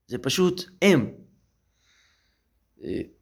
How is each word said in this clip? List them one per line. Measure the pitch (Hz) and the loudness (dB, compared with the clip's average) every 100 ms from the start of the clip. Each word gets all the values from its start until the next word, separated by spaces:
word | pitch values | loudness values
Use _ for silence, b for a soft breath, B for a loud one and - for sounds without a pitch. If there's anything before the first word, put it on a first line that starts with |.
| - | -12
זה | 123 | -8
פשוט | 131 185 180 180 - - | -4 0 0 0 -8 0
הם. | 202 151 104 - - _ _ _ _ _ _ _ _ _ _ _ _ _ _ _ | 4 4 2 -8 -20 _ _ _ _ _ _ _ _ _ _ _ _ _ _ _
אה, | 80 101 - _ | -10 -10 -10 _